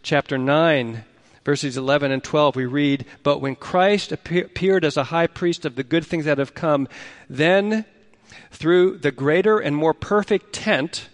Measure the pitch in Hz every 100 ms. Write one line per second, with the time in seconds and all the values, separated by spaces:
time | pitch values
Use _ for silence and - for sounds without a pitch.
0 | - 147 - 139 131 147 165 147 117 113
1 | - _ _ _ - 143 147 127 131 143
2 | 143 135 - 151 147 131 127 143 143 139
3 | 123 - 143 143 135 131 - 180 190 208
4 | - - - 175 - - 190 190 156 147
5 | 131 165 170 - 175 170 151 123 123 165
6 | 156 170 151 139 139 - 165 147 131 -
7 | - - - 131 160 196 202 214 214 _
8 | _ _ _ - - - 156 180 185 190
9 | 147 123 139 165 202 214 147 147 160 151
10 | - 208 196 196 - - 220 156 156 -
11 | -